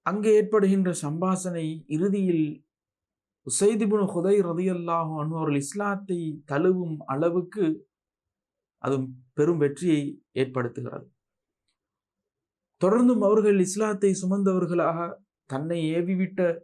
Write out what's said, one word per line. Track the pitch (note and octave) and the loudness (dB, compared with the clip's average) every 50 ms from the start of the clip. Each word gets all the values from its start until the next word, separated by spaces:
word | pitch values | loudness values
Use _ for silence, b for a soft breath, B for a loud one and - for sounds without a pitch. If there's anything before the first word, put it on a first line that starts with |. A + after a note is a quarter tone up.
அங்கே | _ D#3+ F#3 G#3+ G3+ A3 G#3+ | _ -4 -4 0 4 4 6
ஏற்படுகின்ற | G#3+ G#3 F#3+ G#3+ G#3+ G3 F#3+ G3 G3 F#3 F3+ E3 - | 6 4 4 2 4 4 4 4 4 2 0 -2 -2
சம்பாஷணை | D3+ C#3+ D3+ E3 F#3 F#3 F#3 F#3 F#3 F3+ F3 E3 D#3+ D#3 D#3+ D#3+ - | -4 -6 -4 -2 0 0 0 -2 -2 -6 -6 -4 -6 -6 -8 -10 -8
இறுதியில் | - D3+ D#3 F3+ G3+ G3 G3+ F#3+ F#3 E3+ D#3+ D#3 D3 D3+ - _ _ _ _ _ _ _ _ _ _ _ _ _ _ _ _ _ | -6 -2 0 0 2 2 2 2 2 2 2 0 -2 -4 -10 _ _ _ _ _ _ _ _ _ _ _ _ _ _ _ _ _
உசைத் | C3+ B2 - G3 G#3 A#3 G#3 | -6 -2 2 2 2 2 2
இப்னு | A3+ G3+ G#3+ G#3 G3 | 0 2 2 2 0
ஹுதைர் | - - F3 E3 F#3+ G3+ G#3 F#3 | 0 -2 -2 2 2 2 2 2
ரலியல்லாஹு | E3+ E3 E3+ F#3 F#3+ F#3 F3 E3+ E3+ E3+ E3+ E3 D#3 | 0 -2 -2 -2 -2 -2 -2 -4 -2 -2 -2 -2 -4
அன்ஹு | D#3+ D3+ D3 D#3 D#3+ | -4 -4 -4 -4 -4
அவர்கள் | D#3+ D#3+ D#3 C#3+ | -2 -2 0 0
இஸ்லாத்தை | C#3+ C#3 - - G3+ G3+ G3+ G3+ G3 G3+ - F3+ E3+ E3 D#3+ D3 D3+ _ | -2 -2 -4 -6 -6 -4 -4 -4 -6 -6 -6 -6 -6 -6 -8 -8 -10 _
தழுவும் | - C#3 C#3+ E3 F#3 F#3 F#3 F3 E3 D#3 | -4 -2 2 2 2 2 0 -2 -6 -8
அளவுக்கு | D3+ - - C3+ C#3+ D#3+ F3 E3+ F#3 F3 F3+ - G#3+ F#3+ D#3+ D#3 - - _ _ _ _ _ _ _ _ _ _ _ _ _ _ _ _ _ _ | -10 -6 -6 -4 0 0 0 0 -2 -4 -4 -4 -2 -2 -2 -2 -4 -10 _ _ _ _ _ _ _ _ _ _ _ _ _ _ _ _ _ _
அது | _ - B2+ C#3 C3+ C3 C3 B2+ B2+ _ _ _ | _ -4 -4 -2 -2 -4 -8 -10 -18 _ _ _
பெரும் | - D3 E3 F3 | 0 0 0 2
வெற்றியை | D#3 D3 C#3 C#3+ - F3+ F3+ D#3 D3 C#3+ C#3+ - - _ _ _ | 2 0 0 -2 -2 0 0 0 0 0 -6 -10 -14 _ _ _
ஏற்படுத்துகிறது. | B2 C3 B2+ B2+ C3 A#2+ A#2+ - - B2 A#2 - - - _ _ _ _ _ _ _ _ _ _ _ _ _ _ _ _ _ _ _ _ _ _ _ _ _ _ _ _ _ _ _ _ _ _ _ F3 | -4 -4 -2 -2 -4 -4 -4 -6 -8 -12 -10 -12 -12 -16 _ _ _ _ _ _ _ _ _ _ _ _ _ _ _ _ _ _ _ _ _ _ _ _ _ _ _ _ _ _ _ _ _ _ _ 0
தொடர்ந்தும் | F#3 G#3+ B3 B3 B3 B3 G#3+ G3+ | 2 4 4 4 4 4 4 4
அவர்கள் | G3 G#3+ A3 G#3 G#3 G3+ F#3+ | 4 4 4 4 4 4 4
இஸ்லாத்தை | F3+ F#3+ F#3+ G#3 A3 G#3+ G#3 G3 G3+ G3 F#3+ F#3 | 2 0 0 -2 -2 -2 0 2 2 2 2 0
சுமந்தவர்களாக | F3+ F#3 F#3+ G3+ G3+ G3 F#3+ F#3 F3+ D#3+ F3 E3+ D#3 D#3 E3 E3 E3+ F3 - - _ _ _ _ _ | -2 -2 -2 2 2 2 2 2 0 0 0 0 0 0 -2 -2 -6 -8 -10 -14 _ _ _ _ _
தன்னை | _ C3 C3+ D3+ E3 E3+ E3+ D#3+ D#3 D#3+ | _ -6 -6 -4 -4 -4 -2 -2 -2 -2
ஏவிவிட்ட | E3+ F3 F3+ F#3+ F#3 F#3+ F#3 F#3+ - F3+ E3+ E3 E3+ | -2 -2 -2 0 -2 -2 -2 -2 -2 0 0 -2 -4